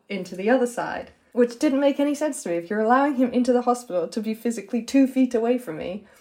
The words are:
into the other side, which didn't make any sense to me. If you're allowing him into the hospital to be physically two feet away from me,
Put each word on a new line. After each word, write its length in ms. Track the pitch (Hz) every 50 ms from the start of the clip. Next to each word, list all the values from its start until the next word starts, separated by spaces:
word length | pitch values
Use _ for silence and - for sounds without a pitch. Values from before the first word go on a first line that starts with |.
| _ -
into 260 | 202 185 175 - 185
the 160 | 185 196 220
other 160 | 254 254 240
side, 460 | 240 - 180 156 156 - - - - - _ _ _
which 280 | - 233 240 240 - -
didn't 180 | 302 302 269 269
make 220 | 285 277 277 285
any 160 | 285 294 285
sense 260 | - 302 311 277 -
to 60 | - 190
me. 80 | 170
If 120 | 170 170 -
you're 120 | 208 214
allowing 340 | 220 220 247 269 277 294 277
him 180 | 240 262 240
into 200 | - 247 240 254
the 100 | 240 247
hospital 460 | 240 247 240 240 - - 180 180 165 175
to 120 | - 233
be 140 | 214 220 220
physically 480 | 220 - 240 233 220 - - - 233
two 240 | 233 - - 277 269
feet 260 | 254 - 262 262 247
away 240 | 247 220 226 233 254
from 200 | 240 - - 156
me, 280 | 151 - - 185 208 - _ _ _